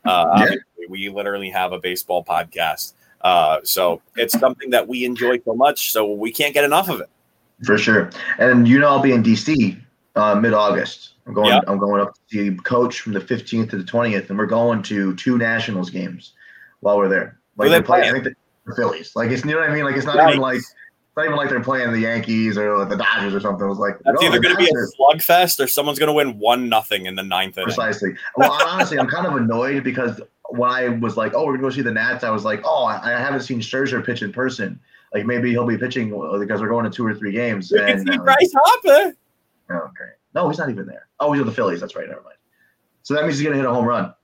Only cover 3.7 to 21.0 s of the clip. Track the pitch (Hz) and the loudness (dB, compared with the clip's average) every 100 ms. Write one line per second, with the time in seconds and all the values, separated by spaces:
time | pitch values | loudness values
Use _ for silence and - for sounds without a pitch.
3.7 | - 90 85 _ - 113 117 127 123 135 | 0 0 -2 _ -4 -2 2 0 0 0
4.7 | 120 98 123 123 120 123 123 117 110 139 | 0 0 -4 -6 -2 0 0 -2 2 2
5.7 | - - 110 107 104 113 - 147 143 143 | 2 -4 -2 -2 -2 -6 -2 0 2 2
6.7 | 156 185 123 - _ _ _ _ _ - | 2 0 -6 -8 _ _ _ _ _ 0
7.7 | 107 - 107 90 - - - 123 123 120 | 2 4 2 0 -8 -8 0 4 6 6
8.7 | 135 147 127 135 120 113 107 - 151 101 | 6 6 4 4 4 4 2 2 0 0
9.7 | - - _ _ - 107 104 113 107 104 | -2 -20 _ _ 0 2 2 4 4 2
10.7 | - - - - _ - 104 107 120 - | 0 -4 -10 -20 _ -6 0 4 4 2
11.7 | 98 101 101 101 - _ 104 101 90 - | -2 2 2 0 -6 _ -4 -2 -4 -2
12.7 | 123 123 - 113 101 - 110 - 113 110 | 0 0 -2 -6 -6 -4 -6 -4 -4 -2
13.7 | 101 90 117 117 101 95 98 104 113 120 | -6 -4 -2 0 -2 -4 -4 -2 0 2
14.7 | 110 98 104 98 92 - 123 113 113 - | 0 -2 -2 -2 -2 0 0 0 -2 -2
15.7 | 95 90 92 90 - - _ - - - | -4 -6 -6 -10 -12 -20 _ -20 -20 -20
16.7 | _ 101 104 98 95 95 _ _ - 135 | _ 0 2 2 0 -2 _ _ 0 4
17.7 | 165 - - 98 131 - - _ _ - | 4 4 2 4 0 -4 -10 _ _ -12
18.7 | 110 107 85 82 113 117 131 143 160 156 | -4 -4 -4 -8 -4 -2 -2 -2 -2 0
19.7 | 151 139 135 143 143 160 139 131 123 - | -2 -2 -2 0 4 6 4 0 -4 -8
20.7 | _ - _ | _ -20 _